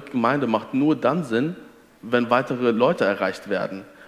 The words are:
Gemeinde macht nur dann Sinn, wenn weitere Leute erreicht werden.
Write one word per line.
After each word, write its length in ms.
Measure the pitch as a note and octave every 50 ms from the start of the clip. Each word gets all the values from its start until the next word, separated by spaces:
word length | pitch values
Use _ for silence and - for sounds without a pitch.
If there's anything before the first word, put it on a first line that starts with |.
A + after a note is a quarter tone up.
| C3 -
Gemeinde 360 | - B2+ A#2 A#2 C#3 D3 C3+
macht 260 | A#2 A2 G#2+ - - -
nur 220 | C3 C#3+ D#3 D3+
dann 280 | B2 A#2+ A#2+ D3 F3+ D#3+
Sinn, 320 | A#2+ A2 A#2 C#3 E3 F3+ - - - - - - _ _ _
wenn 280 | - A2 B2 A#2+ A#2+ A2+
weitere 420 | B2 B2+ C3 - C3+ A#2+ B2 A#2+
Leute 340 | A#2 A2 B2 D3 F3 - G#2+
erreicht 440 | G2 G2+ F#2+ G2 F#2+ F#2 - - G2+
werden. 340 | G2+ F2+ - - F#2+ F#2+ G2+ - - - -